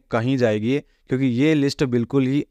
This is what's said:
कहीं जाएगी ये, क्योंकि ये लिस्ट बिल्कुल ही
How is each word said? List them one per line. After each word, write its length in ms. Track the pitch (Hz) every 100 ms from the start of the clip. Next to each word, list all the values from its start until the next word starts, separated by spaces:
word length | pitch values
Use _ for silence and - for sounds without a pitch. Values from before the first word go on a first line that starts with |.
| -
कहीं 260 | 117 120 135
जाएगी 360 | 117 107 110
ये, 100 | 143 - _ -
क्योंकि 180 | 131 135
ये 280 | 117 151
लिस्ट 300 | 156 139 - 139
बिल्कुल 400 | 120 113 139 131
ही 180 | 139 -